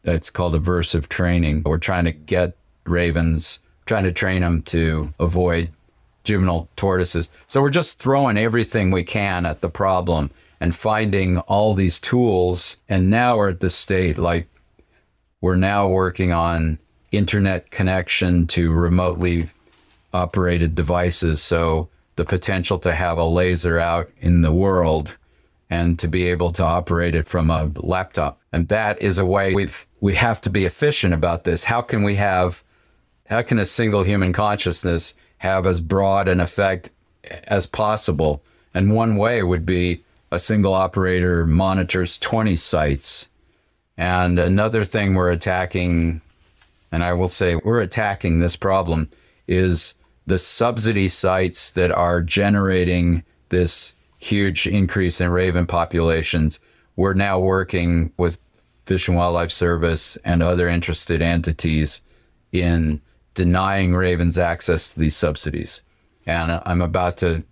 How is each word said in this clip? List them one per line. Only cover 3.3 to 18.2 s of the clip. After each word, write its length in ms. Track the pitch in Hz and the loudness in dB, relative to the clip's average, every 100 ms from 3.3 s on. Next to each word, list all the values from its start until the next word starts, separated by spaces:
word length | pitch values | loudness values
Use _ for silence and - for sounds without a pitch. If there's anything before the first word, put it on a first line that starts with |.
| 80 - - _ _ - | 0 -4 -8 _ _ -4
trying 180 | 110 95 | 0 0
to 60 | |
train 280 | 85 95 92 | 0 -2 0
'em 180 | 87 82 | 0 0
to 500 | - 82 80 78 73 - | -2 0 0 -2 -6 -4
avoid 500 | 85 87 90 85 85 - _ _ _ _ | -2 0 0 0 -4 -10 _ _ _ _
juvenile 460 | - 101 92 85 82 - | -2 0 2 0 -6 -4
tortoises. 540 | 101 92 87 85 80 - _ | 0 0 0 -2 -6 -12 _
So 140 | 135 | 0
we're 80 | 143 | 2
just 260 | 156 160 - | 0 -4 -4
throwing 400 | 127 139 135 104 | 0 2 2 0
everything 540 | 113 117 110 113 92 | 0 0 0 0 0
we 120 | 92 | 0
can 400 | 87 107 98 90 | -2 -4 -2 -2
at 180 | 87 78 | -4 -4
the 80 | 90 | -6
problem 600 | - 98 92 87 82 71 - _ _ | -2 0 0 0 0 -2 -8 _ _
and 160 | 85 82 | -4 -2
finding 640 | 110 107 107 98 92 90 | -2 0 0 0 0 0
all 340 | - 101 107 | 0 2 2
these 260 | 98 92 - | 2 2 0
tools. 760 | - 123 120 95 90 90 - - _ | 0 2 2 2 0 -2 -6 -12 _
And 220 | 95 92 | 2 4
now 280 | 117 123 117 | 4 2 2
we're 120 | 101 | 0
at 100 | 87 | 0
the 120 | 92 | -2
state, 480 | - - 95 90 76 | -2 0 0 0 0
like, 280 | 85 85 82 _ _ _ _ _ _ _ _ _ | 0 -2 -4 _ _ _ _ _ _ _ _ _
we're 140 | 90 92 | 0 2
now 320 | 95 101 98 | 2 2 2
working 440 | 92 92 90 92 | 2 0 0 0
on 460 | 85 85 85 80 78 _ _ _ | 2 0 0 -2 -4 _ _ _
internet 600 | 104 98 104 98 92 - | -2 0 2 0 -2 -6
connection 760 | - 92 92 87 - | -4 0 0 -2 -2